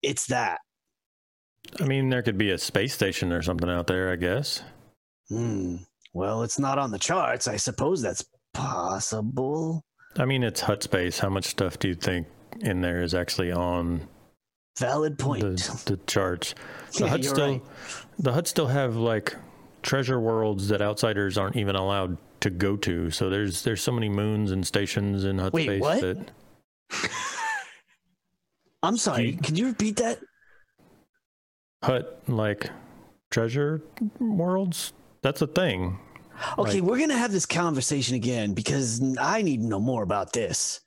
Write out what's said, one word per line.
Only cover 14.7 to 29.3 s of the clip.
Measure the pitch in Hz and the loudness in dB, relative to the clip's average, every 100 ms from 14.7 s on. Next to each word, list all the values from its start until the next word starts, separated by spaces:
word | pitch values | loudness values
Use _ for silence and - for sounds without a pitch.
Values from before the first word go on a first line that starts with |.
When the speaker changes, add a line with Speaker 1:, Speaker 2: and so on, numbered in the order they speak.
| - | -4
Speaker 1:
Valid | 123 143 156 143 | -2 0 0 0
point. | 135 107 | 0 0
Speaker 2:
the, | 101 92 - - - | 0 0 -4 -6 -4
the | 95 - | -4 0
charts? | - 92 87 - - - - - - | 0 0 -2 -6 -8 -14 -16 -10 -2
The | |
Speaker 1:
<laughs> | 110 | 2
Yeah, | |
Speaker 2:
Hutt | 131 | 2
Speaker 1:
you're | 135 | 2
Speaker 2:
still, | 139 143 | 2 2
Speaker 1:
right. | 131 - - - - - - | 0 -6 -16 -14 -14 -14 -2
Speaker 2:
the | 143 | 0
Hutt | 127 165 | 2 0
still | - 139 | 0 2
have, | 139 131 113 | 2 2 2
like, | 117 110 - - - - - - | 2 2 0 -10 -18 -20 -20 -10
treasure | - 135 127 127 | 0 2 2 2
worlds | 113 110 110 98 98 | 2 2 2 2 2
that | 104 | 2
outsiders | 104 107 113 104 101 95 | 2 2 2 2 2 2
aren't | 95 117 | 0 0
even | 101 98 | 0 2
allowed | 95 101 92 87 - - | 2 0 0 -4 -10 -4
to | 107 | -2
go | 87 98 101 | 0 0 2
to. | - 85 85 | 0 0 -2
So | 78 95 | -2 -2
there's, | 98 104 90 | 0 -2 -2
there's | - 104 | -2 -2
so | - | -2
many | 123 107 | 0 0
moons | 101 104 107 104 | 0 0 0 0
and | 95 90 | 0 0
stations | 104 101 - 101 98 | 0 0 0 0 0
in | 98 95 | 0 0
Hutt | 95 | 0
Speaker 1:
Wait, | 165 | 0
Speaker 2:
space | 147 98 | 0 0
Speaker 1:
what? | 139 196 | 2 2
Speaker 2:
that | 92 95 - - - - _ _ _ - - 988 - - 880 880 762 - _ _ _ _ _ _ _ _ _ _ | 0 -4 -8 -18 -20 -20 _ _ _ -6 -4 -4 -6 -4 -4 -6 -8 -20 _ _ _ _ _ _ _ _ _ _
Speaker 1:
I'm | 170 226 | 0 2
sorry. | 208 127 117 | 0 2 0